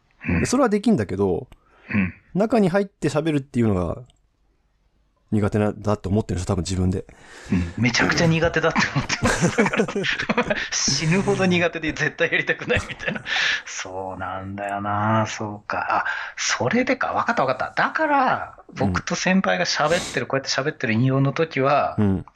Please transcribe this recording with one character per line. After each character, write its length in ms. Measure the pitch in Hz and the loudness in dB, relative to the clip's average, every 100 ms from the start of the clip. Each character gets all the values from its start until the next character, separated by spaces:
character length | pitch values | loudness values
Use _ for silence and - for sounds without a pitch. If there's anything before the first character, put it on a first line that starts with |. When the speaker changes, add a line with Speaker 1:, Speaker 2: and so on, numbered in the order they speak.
| _ _ - | _ _ -2
Speaker 1:
う 60 | |
ん。 60 | 87 | 0
Speaker 2:
で、 40 | 120 | 2
そ 120 | 254 | 4
れ 60 | |
は 60 | 247 | 4
で 100 | 208 | 4
き 100 | 233 | 4
ん 40 | 180 | 2
だ 100 | 101 | 2
け 100 | 92 | 0
ど、 300 | 101 87 - - _ _ - | 2 0 -4 -16 _ _ -4
Speaker 1:
う 40 | 104 | -2
ん。 160 | 92 - _ | -2 -6 _
Speaker 2:
中 260 | 170 220 233 | -2 2 4
に 100 | 190 | 4
入 140 | 196 | 2
っ 20 | 202 | -2
て 240 | - 156 | -2 -2
喋 220 | 151 160 | 0 0
る 60 | 147 | 0
っ 40 | |
て 180 | 135 123 | -2 2
い 40 | |
う 40 | 113 | 2
の 60 | 92 | 2
が 260 | 85 - 123 _ _ _ _ _ _ _ _ _ _ _ _ | 0 -4 -10 _ _ _ _ _ _ _ _ _ _ _ _
苦 180 | 107 107 | 0 2
手 100 | 107 | 2
な、 140 | 104 | 0
だ 200 | 107 101 | 0 -2
っ 40 | 104 | -2
て 80 | 90 | 0
思 120 | 104 | 0
っ 40 | - | 0
て 80 | |
る 60 | 90 | -4
で 40 | 90 | -2
し 0 | |
ょ、 20 | |
多 80 | 92 | -2
分 60 | |
自 140 | 82 92 | 0 0
分 140 | 92 | 0
で。 140 | 92 - - - - - 90 85 - | 0 -6 -16 -20 -20 -2 -2 -2 0
Speaker 1:
う 20 | |
ん。 40 | |
め 80 | 240 | 0
ち 100 | - | 2
ゃ 60 | - | 0
く 80 | - | 2
ち 80 | |
ゃ 40 | 170 | 2
苦 240 | 165 165 | 4 2
手 80 | 185 | 2
だ 80 | 165 | 0
っ 40 | |
て 60 | - - 143 | 2 0 -2
思 80 | |
っ 40 | - | -4
て 100 | - | -2
ま 80 | - | 0
す。 280 | - 165 - | 2 0 2
だ 120 | 202 | 0
か 720 | 214 196 208 170 - - 233 240 | 0 -2 -2 -4 -4 -2 -2 -2
ら、 60 | 208 | -4
<laughs> 80 | - | -4
死 360 | - - 139 160 | -4 -2 0 0
ぬ 140 | 185 | 2
ほ 140 | 196 196 | 2 2
ど 100 | 190 | 2
苦 260 | 175 175 | 2 2
手 80 | 165 | 0
で 140 | 156 | -6
絶 180 | 143 151 | -2 -4
対 200 | - 247 | 0 0
や 60 | 175 | 2
り 80 | 151 | 0
た 100 | 156 | -2
く 120 | 151 | 0
な 80 | - | -2
い 60 | - | -2
み 80 | - | -8
た 140 | - | -8
い 40 | |
な。 80 | - - - - - - | -6 -4 -2 0 -2 -4
そ 480 | - 95 92 95 90 | -10 -10 -8 -8 -6
う 40 | |
な 220 | 92 95 | -6 -6
ん 140 | 95 101 | -8 -6
だ 140 | 101 | -4
よ 120 | 101 | -4
な。 440 | 101 104 107 110 107 | -2 0 2 2 0
そ 340 | - 107 104 - | -4 -8 -8 -8
う 20 | |
か。 200 | - - | -6 -2
あ、 160 | 104 - - - - | -2 -2 -4 -8 -6
そ 320 | - - 120 | -4 -2 0
れ 140 | 240 | 0
で 140 | 262 254 | 2 0
か。 160 | - | -2
わ 100 | 104 | -2
か 100 | - | -2
っ 20 | 226 | 0
た 100 | 131 | 0
わ 100 | 131 | -2
か 100 | - | -4
っ 100 | - | -2
た。 60 | |
だ 60 | 214 | -2
か 160 | 320 311 | 0 0
ら、 500 | 285 233 120 85 - - - | 2 2 0 -4 -14 -18 -4
僕 260 | - 92 | -2 0
と 140 | - 170 | -2 -2
先 260 | 180 190 | 2 2
輩 160 | 190 180 | 2 0
が 80 | 175 | 0
喋 360 | - 151 175 | 0 2 2
っ 120 | - | 0
て 60 | 135 | -4
る、 40 | |
Speaker 2:
う 20 | 120 | -2
ん。 20 | |
Speaker 1:
こ 100 | 135 | -2
う 20 | |
や 60 | - | -2
っ 0 | |
て 40 | |
喋 200 | - 131 | -2 -2
っ 20 | - | -2
て 80 | 120 | 0
る 60 | |
引 120 | 110 131 | 2 4
用 160 | 135 | 4
の 100 | 139 | 2
時 260 | 135 160 139 | 2 0 2
は、 340 | 135 143 98 - | 2 4 2 2
Speaker 2:
う 60 | |
ん。 220 | 101 95 - | 2 2 -4